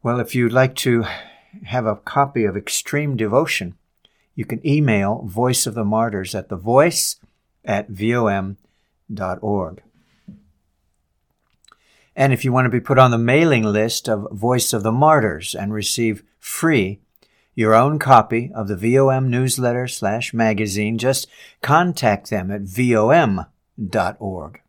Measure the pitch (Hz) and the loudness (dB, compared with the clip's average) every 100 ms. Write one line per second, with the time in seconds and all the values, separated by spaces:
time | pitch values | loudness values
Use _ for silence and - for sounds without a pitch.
0 | - 123 117 127 120 123 131 - 127 117 | -2 -4 -2 0 2 2 0 0 0 0
1 | 110 - - - _ 208 - 127 110 104 | 0 -10 -16 -20 _ -20 -6 -4 -2 -4
2 | - 139 139 131 104 95 - - - 147 | -4 0 0 0 -2 -4 -6 -8 -4 -4
3 | 147 120 107 120 160 - 90 - _ _ | -4 -2 0 0 0 -4 -8 -14 _ _
4 | _ _ _ - 110 120 156 147 143 104 | _ _ _ -12 -8 -6 0 2 2 2
5 | 98 113 98 104 123 123 - 110 104 110 | 0 -4 -6 -2 0 0 -4 -4 -2 0
6 | 117 101 92 104 - 90 101 127 165 170 | 0 -4 -6 -10 -8 -8 2 4 4 0
7 | - - _ _ _ _ - 101 104 95 | -6 -8 _ _ _ _ -4 -4 -4 -4
8 | 110 120 113 98 95 101 _ _ _ _ | 0 2 0 0 -6 -12 _ _ _ _
9 | - 104 92 90 107 101 82 95 _ _ | -16 -8 -6 -6 -4 -4 -4 -10 _ _
10 | _ _ - - _ _ _ _ _ _ | _ _ -20 -20 _ _ _ _ _ _
11 | _ _ _ _ _ _ _ _ _ _ | _ _ _ _ _ _ _ _ _ _
12 | _ - 135 123 135 127 127 120 - 131 | _ 0 0 2 2 2 2 0 2 6
13 | 127 117 117 143 165 123 110 104 113 - | 6 4 2 4 4 2 2 0 0 -2
14 | - 107 101 101 117 123 - 113 107 120 | -2 -4 -4 -4 0 0 0 -2 0 4
15 | 151 156 110 78 90 - 98 107 101 - | 4 4 2 -4 -10 -8 -6 -6 -4 -2
16 | 113 104 _ _ - - 165 143 95 98 | -2 -2 _ _ -12 -2 2 2 0 -6
17 | _ _ _ _ _ - 110 110 135 151 | _ _ _ _ _ 0 4 6 4 0
18 | 131 123 107 117 123 113 101 95 110 131 | 6 6 6 -4 -4 -8 -6 -4 2 4
19 | 135 131 131 120 127 127 123 120 127 - | 4 2 0 0 -2 0 -2 -2 -6 -6
20 | 101 110 120 117 113 104 107 98 107 113 | -4 -4 -6 0 0 0 -2 -2 -2 0
21 | 123 135 - - - _ - 151 180 - | -2 -2 -6 -18 -20 _ 0 2 2 0
22 | 120 101 - 104 92 101 98 92 123 113 | 0 0 -4 -6 -6 -8 -8 -2 2 4
23 | 110 165 131 95 - _ _ - 98 107 | 4 4 4 -2 -6 _ _ -12 -4 -2
24 | 90 - 101 92 76 - | -2 -4 -10 -10 -14 -18